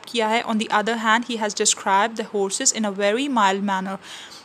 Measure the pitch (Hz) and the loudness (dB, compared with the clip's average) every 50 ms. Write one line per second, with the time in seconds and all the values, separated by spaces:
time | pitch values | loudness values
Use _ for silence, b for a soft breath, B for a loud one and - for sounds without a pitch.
0 | - - - 233 220 214 226 233 - - 226 214 214 - - 214 202 220 233 226 | -4 -6 -2 -2 0 2 2 0 0 0 0 -2 0 2 0 0 2 0 -2 0
1 | 220 220 220 240 240 - 233 214 220 208 208 - 208 208 - - - 208 190 196 | 2 2 2 2 2 -2 -4 -2 -2 -4 -2 0 0 0 0 0 0 2 4 4
2 | 214 233 226 226 214 - - 202 196 196 196 - 269 262 - 220 214 202 190 196 | 4 2 0 -6 -8 -4 -2 -2 -2 0 -2 0 0 0 0 0 -2 -2 -2 0
3 | 202 202 214 247 285 294 262 226 202 190 190 202 202 202 190 185 190 190 196 - | 0 2 2 0 0 0 2 4 4 4 4 2 0 -2 -2 -2 -4 -6 -8 -10
4 | B B B B B B B B | B B B B B B B B